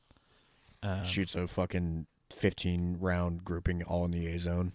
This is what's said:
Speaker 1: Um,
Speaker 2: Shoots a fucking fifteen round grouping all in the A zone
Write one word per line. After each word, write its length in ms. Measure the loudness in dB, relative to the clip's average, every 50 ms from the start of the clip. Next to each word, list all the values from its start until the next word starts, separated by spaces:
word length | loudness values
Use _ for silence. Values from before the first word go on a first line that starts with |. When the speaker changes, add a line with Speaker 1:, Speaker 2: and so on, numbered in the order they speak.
| _ -20 -20 _ _ _ _ _ _ _ _ _ _ _ -12 _ -4
Speaker 1:
Um, 220 | -2 -2 0 -2
Speaker 2:
Shoots 280 | 0 2 2 2 2 0
a 120 | -2 -2 0
fucking 600 | 0 0 0 2 2 0 0 0 0 -2 -4 -6 _ _ _ -18
fifteen 680 | -4 0 2 2 2 0 0 0 2 2 2 0 0 0
round 440 | 0 2 2 2 2 0 0 -2 -4
grouping 380 | -4 -4 -2 0 0 0 0 -2
all 220 | -2 0 0 0
in 60 | 0
the 160 | 0 0 -2 -2
A 100 | -2 -2
zone 340 | -2 0 0 0 0 -2